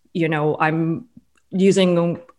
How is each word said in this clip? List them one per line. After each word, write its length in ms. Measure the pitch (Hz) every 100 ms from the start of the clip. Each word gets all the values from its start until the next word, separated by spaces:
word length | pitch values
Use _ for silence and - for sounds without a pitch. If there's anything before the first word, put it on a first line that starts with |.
| _
you 160 | 175 160
know, 260 | 156 151 147
I'm 460 | 156 160 165 160 - - _ _ -
using 640 | 185 196 190 180 170 170 160 -